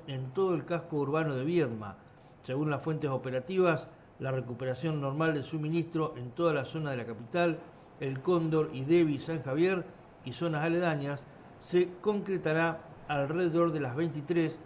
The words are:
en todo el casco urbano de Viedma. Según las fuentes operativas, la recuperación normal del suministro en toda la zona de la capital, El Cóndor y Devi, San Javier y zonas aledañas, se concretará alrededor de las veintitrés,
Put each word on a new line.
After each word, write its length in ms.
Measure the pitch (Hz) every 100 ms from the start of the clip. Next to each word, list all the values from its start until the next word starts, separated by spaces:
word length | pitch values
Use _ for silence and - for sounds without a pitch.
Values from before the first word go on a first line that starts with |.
| -
en 240 | 135 131
todo 240 | 190 190 160
el 100 | 135
casco 320 | 165 165 151
urbano 380 | 139 156 151 131
de 100 | 143
Viedma. 500 | 175 135 110 104 95 - - - -
Según 300 | - 135 151
las 100 | 139
fuentes 300 | 160 156 151
operativas, 760 | 131 131 127 151 185 180 156 - - - -
la 140 | 135
recuperación 680 | 131 120 117 131 127 165 151
normal 360 | 139 143 160 151
del 80 |
suministro 720 | 127 160 151 165 165 165 156 123
en 140 | 123
toda 240 | 120 170 147
la 100 | 127
zona 240 | 160 151
de 80 | 123
la 80 | 113
capital, 540 | 107 117 175 175 156 - - - -
El 200 | 139 135
Cóndor 500 | 175 175 160 156 151
y 100 | 131
Devi, 360 | 135 175 160 139
San 240 | - 165
Javier 420 | 131 143 180 190 - - - - 131
y 80 |
zonas 320 | 120 170 147 165
aledañas, 580 | 170 170 151 143 143 - - - -
se 320 | - 175 175 -
concretará 800 | 208 208 180 185 160 160 165 160 - - -
alrededor 640 | 147 139 165 175 165 170
de 80 | 156
las 160 | 131 131
veintitrés, 600 | 165 147 139 170 156 160